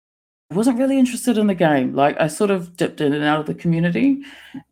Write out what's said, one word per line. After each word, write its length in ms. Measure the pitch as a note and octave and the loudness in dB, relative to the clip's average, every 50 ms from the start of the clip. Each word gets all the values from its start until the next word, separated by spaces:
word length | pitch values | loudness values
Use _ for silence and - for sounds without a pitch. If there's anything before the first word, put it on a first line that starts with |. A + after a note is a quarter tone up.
| _ _ _ _ _ _ _ _ _ - | _ _ _ _ _ _ _ _ _ -8
I 40 | D3 | -4
wasn't 240 | F#3 A#3 C4+ A#3+ A#3 | -2 0 0 0 0
really 200 | C4+ C4 C#4 C4+ | 0 0 2 2
interested 400 | B3+ B3+ - - - B3+ A3 G#3+ | 2 2 0 -2 -2 -2 0 2
in 80 | G#3+ | 2
the 80 | G3+ G3 | 0 2
game. 400 | E3+ F3+ D#3 D3 C3+ B2+ C3 B2 | 2 2 2 2 2 0 0 0
Like, 260 | C3 C#3+ D3+ - - | 2 2 2 2 0
I 60 | D#3+ D3+ | -2 -2
sort 220 | D#3 - G#3 G3+ | -2 -2 0 0
of 260 | G3 F#3 E3+ F3 - | 0 -2 -4 -6 -6
dipped 240 | - E3 - - - | -4 -4 -4 -2 -2
in 120 | D#3 C#3+ C#3+ | -2 0 0
and 100 | D3 D3+ | 0 0
out 160 | D3+ D3+ D#3 | 0 0 0
of 60 | D3+ | -2
the 80 | E3 E3 | -6 -8
community, 680 | - - E3+ E3 E3 E3 F3 F3 A3 B3+ C#4 C4+ C#4 C#4 - - - - - - - - _ | -4 -2 0 0 0 0 0 0 2 2 2 0 0 -4 -12 -20 -20 -20 -18 -18 -18 -18 _